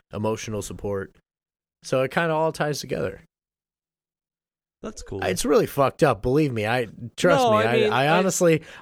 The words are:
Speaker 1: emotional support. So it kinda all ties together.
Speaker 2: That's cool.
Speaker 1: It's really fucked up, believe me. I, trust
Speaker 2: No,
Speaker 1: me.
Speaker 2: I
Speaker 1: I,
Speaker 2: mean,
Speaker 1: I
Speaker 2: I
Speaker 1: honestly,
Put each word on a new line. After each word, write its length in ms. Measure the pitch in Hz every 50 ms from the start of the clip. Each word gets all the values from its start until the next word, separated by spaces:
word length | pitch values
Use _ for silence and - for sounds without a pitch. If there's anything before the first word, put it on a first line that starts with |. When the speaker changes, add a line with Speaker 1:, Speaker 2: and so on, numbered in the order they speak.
| _ _ -
Speaker 1:
emotional 480 | 104 107 107 110 107 - 113 107 101
support. 520 | 95 - 90 90 - 101 101 98 95 - _ _ _ _ _ _ _ _ _ _ _ _ _ _ -
So 180 | - 139 131
it 100 | 131 131
kinda 220 | - 175 170 165 156
all 180 | 156 160 160 151
ties 260 | - 156 151 143 -
together. 420 | - 127 143 - - - - - - _ _ _ _ _ _ _ _ _ _ _ _ _ _ _ _ _ _ _ _ _ _ _ _ _ _ _ _ _ _ _
Speaker 2:
That's 200 | - 220 - - -
cool. 180 | - - 196 -
Speaker 1:
It's 220 | - 185 - -
really 220 | 262 285 226 151
fucked 360 | - - 143 135 127 - - 160
up, 180 | 139 117 95
believe 320 | - 127 131 156 156 139 117
me. 120 | 110 104
I, 220 | 107 120 127 120 92 - - 117 117 -
trust 260 | - - 185 - 269 247
Speaker 2:
No, 80 | 226
Speaker 1:
me. 60 | 214
Speaker 2:
I 60 | 214 214
Speaker 1:
I, 100 | 113 -
Speaker 2:
mean, 180 | - - - -
Speaker 1:
I 120 | 127 139
Speaker 2:
I 20 | 147 165
Speaker 1:
honestly, 440 | 180 185 185 170 - 180 170 160 151 - - - -